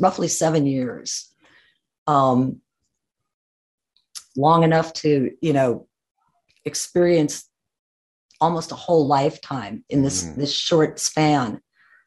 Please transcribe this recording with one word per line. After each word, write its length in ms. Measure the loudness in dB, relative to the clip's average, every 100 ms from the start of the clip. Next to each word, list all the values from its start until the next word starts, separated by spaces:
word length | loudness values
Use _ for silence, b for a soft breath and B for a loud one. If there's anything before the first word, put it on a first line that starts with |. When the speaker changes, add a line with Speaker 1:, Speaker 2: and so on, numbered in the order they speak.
Speaker 1:
roughly 280 | -2 0 -4
seven 380 | -2 0 2 0
years. 640 | -2 -4 -8 -10 -12 -14 b b b b b _ _ 0
Um, 540 | 2 4 2 0 -4 _ _ _ _ _ _ _ _ _ _ _ _ _ _ _ -20 -12 0
long 260 | 4 4
enough 280 | 4 2 0
to, 360 | -2 0 0 0 -2
you 120 | 0
know, 340 | 2 2 -2 -8 _ _ _ _ _ _ _
experience 840 | -10 -10 -4 0 2 2 0 -4 -16 _ _ _ _ _ _ _ _ _
almost 320 | -2 -2 -8
a 40 | -10
whole 300 | 0 2 4
lifetime 800 | 2 0 -4 -8 -10 -10 -14 -4
in 120 | -2
this, 220 | 0 -2
Speaker 2:
Mm. 120 | -6 -6
Speaker 1:
this 160 | -6
short 460 | -6 0 2 2 -2
span. 600 | -6 0 2 2 -2 -8 _ b b b